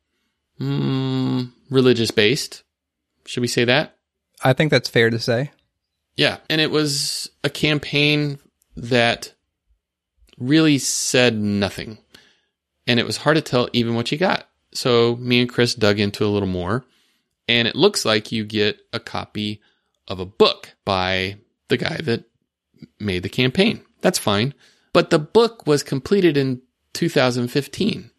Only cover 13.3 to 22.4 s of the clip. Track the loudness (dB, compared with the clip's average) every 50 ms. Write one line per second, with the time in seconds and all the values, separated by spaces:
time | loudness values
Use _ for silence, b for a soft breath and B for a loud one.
13.3 | 2 2 0 0 0 0 0 0 0 0 0 0 0 -2 -2 -2 -2 -2 0 0
14.3 | -2 -2 -6 _ _ _ _ _ -10 -4 0 2 4 4 4 2 0 -2 0 2
15.3 | 2 2 2 2 0 0 0 0 0 2 2 2 2 2 0 -2 -2 -2 0 0
16.3 | 0 0 0 -2 -2 -2 -2 -4 -4 -4 -6 _ _ _ _ _ _ _ _ _
17.3 | _ _ _ 0 2 2 2 0 2 2 2 2 2 0 0 0 0 0 -2 -4
18.3 | -6 -6 -4 -2 0 0 0 0 -2 -4 _ _ -10 -10 -10 -10 -10 -10 -10 -8
19.3 | -8 -6 -6 -6 -8 -10 _ _ _ _ _ _ _ _ _ -12 -10 -10 -10 -4
20.3 | 2 4 4 4 2 -2 -10 -20 -20 _ -4 -2 -2 0 0 0 -2 -2 -2 -4
21.3 | -6 -10 _ _ _ _ _ -2 -2 -2 -2 -4 -6 -4 -4 -4 -4 -4 -6 _
22.3 | _ _